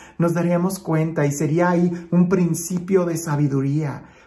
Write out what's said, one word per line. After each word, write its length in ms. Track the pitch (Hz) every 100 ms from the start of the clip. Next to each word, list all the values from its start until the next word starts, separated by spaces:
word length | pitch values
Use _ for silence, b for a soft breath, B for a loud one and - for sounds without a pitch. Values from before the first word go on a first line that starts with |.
| B -
nos 160 | 170
daríamos 460 | 170 170 175 185 190
cuenta 460 | - 156 165 156 143
y 60 |
sería 380 | 143 156 160 175
ahí 400 | 175 175 175 -
un 160 | 175 175
principio 800 | 185 170 160 - 180 - 190 170
de 100 | 160
sabiduría, 920 | 160 147 147 135 139 147 151 123 B B